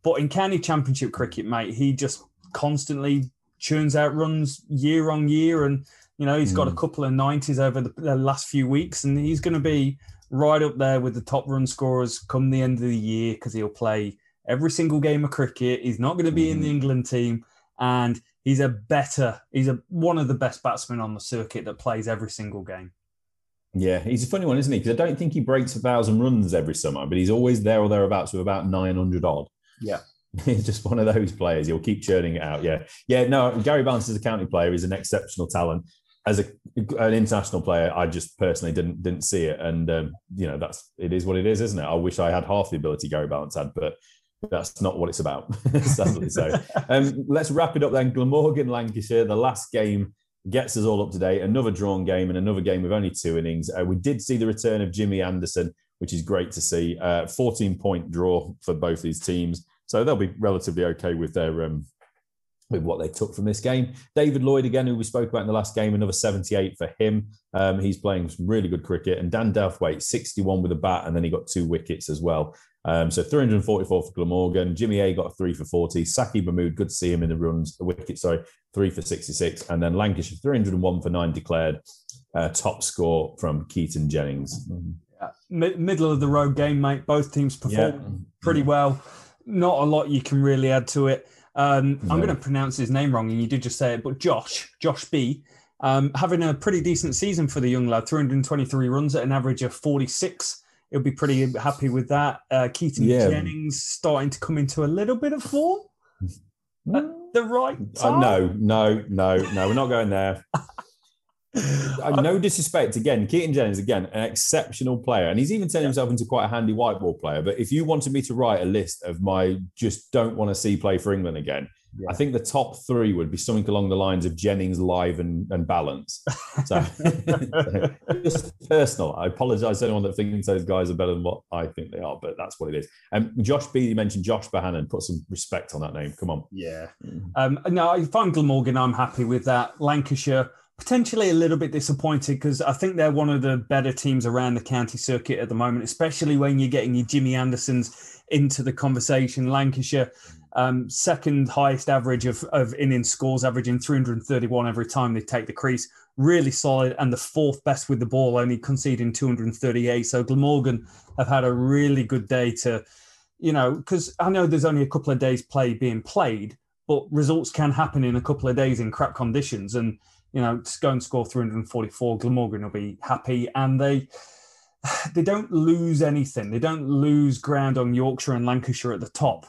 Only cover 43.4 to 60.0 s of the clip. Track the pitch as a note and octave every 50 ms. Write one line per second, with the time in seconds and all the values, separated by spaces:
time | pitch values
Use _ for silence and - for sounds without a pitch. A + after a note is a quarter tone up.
43.4 | D2+ D2 - D#2+ D2 C#2+ - - D#2+ D2+ - _ _ _ _ _ _ _ _ _
44.4 | - G#2+ F#2+ E2 - - - - G2+ F#2+ F2+ F2 E2+ E2+ E2+ - D#2 C#2+ C#2 C#2
45.4 | - - G#2 - - C3 - D3 - C3 C#3 - - - - - F3+ - - F3+
46.4 | D#2 D#2 - - - - - D3+ C3+ - B2 C3+ C#3 C#3 C3+ C3+ C3+ - C#3 C3
47.4 | A#2+ - C#3 D#3+ E3 D#3+ - D3+ D3 C#3 B2+ C3+ B2+ B2+ B2 C3 B2 C3 C#3+ D3+
48.4 | D3+ D3+ B2+ D3 C#3 B2 B2 A#2 A#2 A2+ G#2+ A2 G#2 - A#2 A2+ A2+ G#2 G#2 G#2+
49.4 | B2 C3 B2 - - - - A2+ G#2+ G#2 G#2 G2+ G2 F#2+ _ _ _ _ _ _
50.4 | _ F#2+ F#2+ C3 B2 - - A2+ G#2 A2 G#2+ G2+ G2+ - F#2 F2+ F#2 F#2 F#2+ F#2+
51.4 | F2+ G2 A2 C3+ B2 A2+ F#2+ E2+ G#2 G2+ G2 F#2+ F#2 F#2 F#2 F2+ F#2 F#2 F2+ F#2
52.4 | F#2+ G#2+ G#2 F#2+ F2 F#2+ F#2 F2+ F2+ F2 G#2 G#2+ G2+ F2+ - - - E2+ E2 E2
53.4 | E2 E2 E2 E2 D#2 - - F2+ F2+ F2+ F#2 F2+ F2+ C#3 C#3+ A2 - - C3 A2+
54.4 | A2+ A2 G#2+ A2 - A#2 A2 G#2+ G2+ F2+ F2 G2+ G#2+ G2+ G2 G2 F2+ F2+ F#2+ F2+
55.4 | F2+ F2+ - F2+ E2+ D#2+ - _ _ _ _ _ F2 E2 E2+ E2+ D#2 E2+ G2 F2+
56.4 | F2+ E2+ - F2 E2+ - F2+ E2+ E2+ E2+ E2+ E2+ E2+ F2+ F2 E2+ E2 F2 - -
57.4 | B2+ A#2+ A#2 - A2 G2 F#2 - - G2+ F#2 F2 E2+ F2 E2 E2+ F2+ F#2 F2+ F2
58.4 | - F#2+ - _ - - E2+ D#2 F2 F2 E2 D#2+ - E2 D#2 D#2+ - - F2+ F2
59.4 | F2 E2+ E2+ E2 - _ _ _ _ - - G#2+